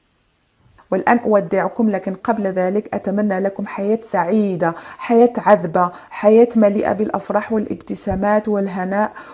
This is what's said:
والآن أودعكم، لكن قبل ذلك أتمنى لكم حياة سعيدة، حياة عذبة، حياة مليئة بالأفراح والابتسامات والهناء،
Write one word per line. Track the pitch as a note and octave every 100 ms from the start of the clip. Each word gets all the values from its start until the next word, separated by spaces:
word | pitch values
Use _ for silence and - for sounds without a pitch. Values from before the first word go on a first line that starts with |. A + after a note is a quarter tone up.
| _ _ _ _ _ _ _ _ -
والآن | F#3+ - A#3+
أودعكم، | A3+ G#3 E3+ F#3+ F#3+ - A3
لكن | F#3+ F#3+
قبل | F#3 - A3+ G3
ذلك | F#3+ F#3 G3+ G#3+ G3+
أتمنى | - G3+ G#3+ F#3
لكم | G3 G3 G3+
حياة | - G3+ A3
سعيدة، | - F#3+ E3+ G#3+ G3+ F3 E3+ E3 - -
حياة | - A#3 A#3+ A#3+
عذبة، | F#3+ G#3 E3+ F3+ F3 - -
حياة | - G#3 A3 A#3+ A3+
مليئة | G3+ G3+ -
بالأفراح | G3 G#3+ G3+ - G3+ G#3+
والابتسامات | A3 - - - F#3+ - F#3+ G3+ G#3+ G#3+
والهناء، | G#3 G3 F#3 F#3 G3+ G#3+ - -